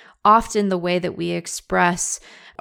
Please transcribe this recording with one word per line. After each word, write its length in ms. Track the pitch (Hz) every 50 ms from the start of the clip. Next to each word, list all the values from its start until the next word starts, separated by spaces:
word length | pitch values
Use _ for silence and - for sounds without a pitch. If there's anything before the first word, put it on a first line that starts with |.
| - - _ _ -
often 460 | 208 214 170 165 - - 214 208 196
the 80 | 190
way 200 | 175 170 180 180
that 200 | 180 175 175 -
we 140 | - 170 170
express 880 | 170 170 170 - - - - - 190 185 180 175 180 170 - - - - - - - - - - - -